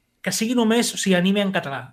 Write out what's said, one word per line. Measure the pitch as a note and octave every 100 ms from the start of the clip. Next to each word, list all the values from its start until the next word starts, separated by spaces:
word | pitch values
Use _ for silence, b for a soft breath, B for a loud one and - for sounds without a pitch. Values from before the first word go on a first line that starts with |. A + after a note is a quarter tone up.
| _ _
que | F#3
sigui | F#3 A3+ B3+
només, | A3 A#3 A#3
o | -
sigui, | G3
anime | F3+ F#3 G3+ G3
en |
català. | F#3+ D3 C3+ A#2+